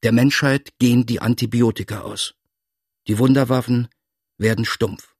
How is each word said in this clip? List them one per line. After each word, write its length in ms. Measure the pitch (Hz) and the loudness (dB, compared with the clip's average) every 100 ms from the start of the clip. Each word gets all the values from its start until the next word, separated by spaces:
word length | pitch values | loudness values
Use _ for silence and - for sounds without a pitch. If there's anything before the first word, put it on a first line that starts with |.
Der 100 | 113 | 2
Menschheit 580 | 117 131 - 143 135 - _ | 4 2 2 0 0 -4 _
gehen 260 | 123 120 | 2 2
die 160 | 117 117 | 0 -2
Antibiotika 800 | 113 120 117 117 120 107 92 107 | -2 -2 -2 2 0 0 -8 -10
aus. 360 | - - - _ _ _ _ _ _ _ - | -10 -10 -10 _ _ _ _ _ _ _ -4
Die 120 | 107 | 0
Wunderwaffen 680 | 131 135 127 127 123 123 120 _ _ _ _ _ | 4 4 2 -2 0 -2 -2 _ _ _ _ _
werden 260 | 107 110 | -2 0
stumpf. 500 | 113 - 110 95 - _ | -4 -4 -6 -6 -18 _